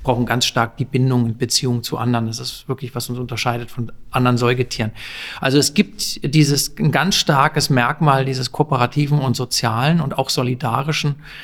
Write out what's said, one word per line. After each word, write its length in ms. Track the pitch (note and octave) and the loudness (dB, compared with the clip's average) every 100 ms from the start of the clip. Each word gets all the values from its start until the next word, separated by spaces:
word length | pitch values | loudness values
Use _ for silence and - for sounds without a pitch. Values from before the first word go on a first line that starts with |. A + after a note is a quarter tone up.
brauchen 220 | - A#2+ | -2 0
ganz 220 | A#2 A#2+ - | 0 0 0
stark 320 | - A#2 - | 0 -2 -2
die 60 | |
Bindung 400 | B2 C3 C3 B2+ | -2 2 2 2
und 140 | A#2 A2+ | 2 0
Beziehung 440 | A#2+ - C3 A#2+ | -2 -2 0 -2
zu 160 | A2 A#2 | -2 -4
anderen. 280 | A#2+ A#2+ A2+ | 0 0 -2
Das 140 | A2+ | -6
ist 280 | - - - | -8 -10 -8
wirklich, 260 | C3 B2 | -8 -8
was 140 | A#2+ - | -8 -8
uns 80 | B2 | -6
unterscheidet 520 | B2 A#2+ B2+ A#2 A#2+ | -6 -4 -2 -4 -6
von 220 | - A2+ - - | -6 -8 -8 -4
anderen 280 | B2+ B2 B2 | 2 2 4
Säugetieren. 540 | A#2+ B2 B2+ - A2 - - - - - | 2 2 0 -2 -4 -4 -14 -14 -12 -4
Also 180 | C3+ C#3 | 2 4
es 160 | C#3+ | 2
gibt 600 | - - - - - D3 | 2 0 0 -8 -4 0
dieses, 420 | D3+ C#3+ C#3+ - - | 4 4 4 -2 0
ein 120 | D#3 | 0
ganz 260 | D3 E3 - | 2 2 0
starkes 540 | - C#3+ D3 D3+ - | 2 4 4 2 2
Merkmal 540 | C3 A#2+ D3+ D#3 C3+ | 2 2 2 2 4
dieses 260 | C3 C3 B2 | 2 -2 -4
kooperativen 680 | - D3 C3 B2 - D3 D3 | -2 0 2 0 2 2 2
und 160 | C3 A#2+ | 2 -2
sozialen 640 | B2+ - B2 A2+ C#3 E3+ | -2 0 0 2 2 2
und 160 | D#3 - | 0 -2
auch 140 | C3+ | -2
solidarischen. 880 | - B2+ B2 A#2+ A#2+ C#3 D3+ D3 C#3 - - | 0 0 0 -2 -2 0 0 -2 -4 -8 -18